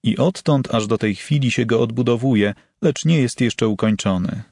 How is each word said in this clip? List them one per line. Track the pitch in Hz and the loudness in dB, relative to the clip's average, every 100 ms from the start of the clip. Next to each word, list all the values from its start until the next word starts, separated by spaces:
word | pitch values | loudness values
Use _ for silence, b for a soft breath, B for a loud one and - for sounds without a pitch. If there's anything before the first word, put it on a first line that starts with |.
I | 113 107 | -2 0
odtąd | 151 - - 143 123 | 0 0 0 0 0
aż | 117 107 | -2 0
do | 113 | 0
tej | 110 98 | -2 -4
chwili | - 147 131 | -2 0 0
się | - 117 | 0 0
go | 113 | 0
odbudowuje, | 117 117 123 117 131 113 101 101 b b | 0 0 0 0 2 2 2 -2 b b
lecz | 165 135 156 | -2 0 2
nie | 165 | 2
jest | 123 - | 2 0
jeszcze | 120 - 113 | -2 0 -2
ukończony. | 104 110 104 - 92 90 - - | 0 0 0 0 -2 -2 -6 -12